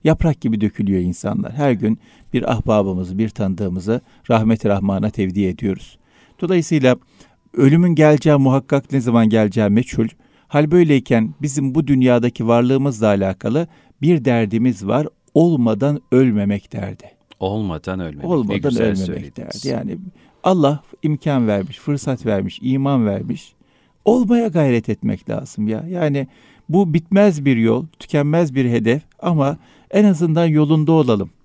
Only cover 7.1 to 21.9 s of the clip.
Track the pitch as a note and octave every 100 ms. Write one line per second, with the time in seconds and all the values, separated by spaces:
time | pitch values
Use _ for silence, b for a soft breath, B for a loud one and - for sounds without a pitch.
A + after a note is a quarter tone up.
7.1 | b b b _ - C#3 D#3+ F3 D#3+ D3+
8.1 | D3 D#3 C#3+ C3+ C3+ - C#3 - C3+ A#2+
9.1 | A#2 A2 A2+ G#2 A2+ G#2 G#2 - - A2+
10.1 | - b b b D3 D3+ F3 D#3+ C#3 -
11.1 | A#2 A2 - D3 C#3 C#3 C#3 C#3 C3+ B2+
12.1 | B2 A#2+ - A2+ A#2+ B2 C3+ C#3 A2 G#2+
13.1 | G2+ F#2+ F#2+ G#2+ C3+ E3 b b _ C#3+
14.1 | E3 B2 A#2+ G#2+ A2+ B2 G2+ G2 A#2 D3+
15.1 | _ _ D3 E3+ D3+ A#2 G#2 C#3 D3 _
16.1 | B2 C3 G#2+ G2+ G2+ _ A2+ F#2+ - -
17.1 | _ _ _ F#2+ G#2+ G2+ D3+ - F#2 E2+
18.1 | C#2+ E3 E3 G#2 G2+ C#3 A#2 A2+ F#2+ F#2
19.1 | - C#2+ - - - C3+ B2 - F3 F#3
20.1 | b b b - F#3 C#3+ D3 _ - D3+
21.1 | D3+ D#3 C3+ A2+ G2+ F#2 - -